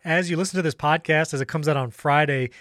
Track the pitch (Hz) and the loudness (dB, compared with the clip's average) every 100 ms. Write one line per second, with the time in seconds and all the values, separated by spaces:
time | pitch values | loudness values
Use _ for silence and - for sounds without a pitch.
0 | 175 165 175 165 185 185 160 - 147 160 | -2 0 0 -2 -2 -2 -2 -2 0 0
1 | - 156 160 139 135 165 147 143 127 - | 2 0 2 -2 -4 -2 0 0 -2 -4
2 | 147 143 147 139 123 - | 0 2 2 0 -4 -8